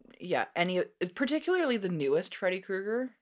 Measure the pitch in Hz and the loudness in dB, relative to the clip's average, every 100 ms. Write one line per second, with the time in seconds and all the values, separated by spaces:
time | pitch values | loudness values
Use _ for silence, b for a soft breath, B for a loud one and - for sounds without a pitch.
0 | - - 180 139 - - 175 180 - - | -20 -14 -2 0 0 0 0 2 -2 -4
1 | 180 - 262 302 - 359 302 233 190 165 | -6 -2 0 0 2 2 2 0 0 0
2 | 139 151 - - 185 185 190 190 196 233 | 2 2 0 -2 -2 -2 -4 -6 -2 -2
3 | 262 - | -4 -8